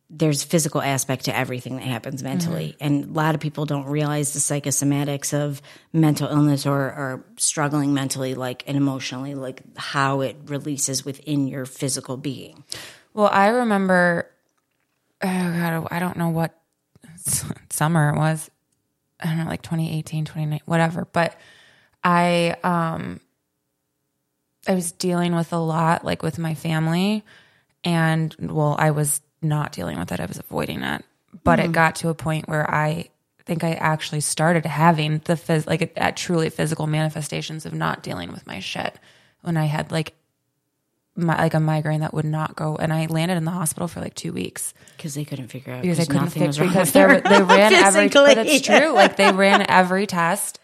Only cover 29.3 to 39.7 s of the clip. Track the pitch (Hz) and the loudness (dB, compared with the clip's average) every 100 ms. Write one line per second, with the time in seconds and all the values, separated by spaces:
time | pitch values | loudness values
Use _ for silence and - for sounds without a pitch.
29.3 | _ 160 151 143 - 87 82 - - - | _ -2 -2 -4 -6 -8 -6 -6 -6 -8
30.3 | - - 78 - - 67 71 - _ _ | -10 -8 -6 -6 -6 -6 -8 -12 _ _
31.3 | - - 165 170 165 160 - 165 156 160 | -2 2 2 2 2 2 2 -4 -4 -4
32.3 | 156 - 156 147 151 151 165 - _ _ | -4 -2 -2 0 0 0 -2 -8 _ _
33.3 | _ - 165 165 165 156 156 - 151 - | _ -6 -2 -2 0 -2 -2 -4 -4 -4
34.3 | - 156 170 151 143 170 156 151 151 - | 0 2 2 0 2 4 4 2 -2 -2
35.3 | 160 - 160 151 160 160 - - - - | -2 0 0 0 -2 -4 -2 -2 -2 -2
36.3 | 170 160 156 156 160 156 151 156 156 147 | -2 -2 -2 -4 -4 -2 -2 -2 -4 -8
37.3 | 160 151 156 165 160 160 - - - - | -8 -8 -12 -10 -6 -4 -6 -8 -10 -10
38.3 | - - - - 170 - - _ _ _ | -14 -14 -12 -10 -8 -8 -10 _ _ _
39.3 | _ 170 165 151 | _ -4 -2 0